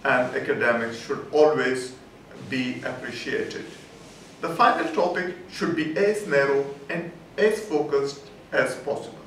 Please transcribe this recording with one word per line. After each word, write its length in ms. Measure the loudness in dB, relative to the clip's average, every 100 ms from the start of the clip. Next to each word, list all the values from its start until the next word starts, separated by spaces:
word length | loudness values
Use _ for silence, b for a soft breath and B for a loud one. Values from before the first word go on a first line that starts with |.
and 320 | 2 2 2 -2
academics 600 | -2 2 2 2 -2 -8
should 280 | -6 -6 0
always 600 | 6 6 6 2 0 -6 -12 -20 -20 -20 -16 -6
be 320 | -4 -2 -4
appreciated. 800 | -8 -8 -10 -8 -4 -4 -4 -8 -12 -16 -20 -20 -20 -20 -20 -10
The 80 | -6
final 360 | 4 4 4 0
topic 400 | 2 2 0 -4 -8 -14
should 240 | -4 -2
be 220 | 0 -2 2
as 300 | 2 2 2
narrow 400 | 4 4 2 0 -8 -6
and 200 | -6 -6 -14 -12 2
as 220 | 2 2
focused 680 | -2 0 2 2 0 -6 -16 -20 -2
as 240 | 0 0 -2
possible. 420 | -4 -6 -6 -16